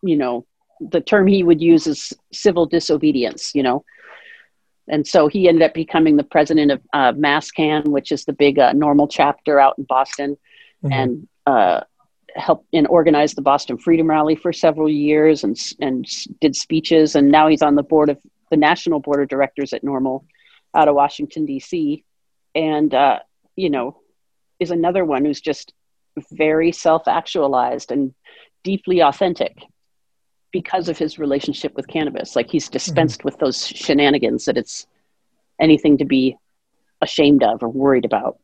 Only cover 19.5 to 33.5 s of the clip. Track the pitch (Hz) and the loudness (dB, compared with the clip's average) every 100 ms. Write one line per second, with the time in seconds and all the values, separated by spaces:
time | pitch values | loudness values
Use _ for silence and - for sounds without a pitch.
19.5 | - 139 - 139 135 131 131 _ _ _ | -4 -8 -6 -6 -4 -4 -6 _ _ _
20.5 | _ _ 160 151 143 143 - 147 - 151 | _ _ 2 2 4 0 -2 -12 -8 -8
21.5 | 135 - 180 151 151 _ _ _ _ _ | -8 -8 -6 -4 -6 _ _ _ _ _
22.5 | 156 160 151 151 131 139 117 - _ _ | -4 -2 0 0 2 2 0 -6 _ _
23.5 | - 185 143 123 139 _ _ _ _ _ | -6 -4 -4 -6 -10 _ _ _ _ _
24.5 | _ 175 170 170 185 170 139 147 143 - | _ -6 -2 0 0 -2 -2 -2 -4 -6
25.5 | 143 - _ _ _ _ - - 156 156 | -8 -10 _ _ _ _ -18 -18 -4 -2
26.5 | 156 165 165 170 160 - 160 - 180 139 | 0 0 -2 0 0 0 -4 -4 -4 -2
27.5 | 131 123 123 - 131 135 _ _ - _ | 0 -2 -6 -6 -6 -6 _ _ -20 _
28.5 | _ 185 196 - 180 151 139 185 170 - | _ -6 -6 -2 2 2 2 -2 -2 -6
29.5 | _ - _ _ _ _ _ _ _ _ | _ -20 _ _ _ _ _ _ _ _
30.5 | 185 170 185 170 160 156 - 147 139 - | -10 -4 -6 -4 -6 -6 -4 -4 -4 -4
31.5 | 139 147 - 131 160 151 127 - - 120 | -8 -8 -8 -8 -4 -4 -6 -6 -4 -2
32.5 | 156 - - - 156 156 120 143 - 139 | -4 -4 -8 -4 0 -2 -2 -10 -4 -4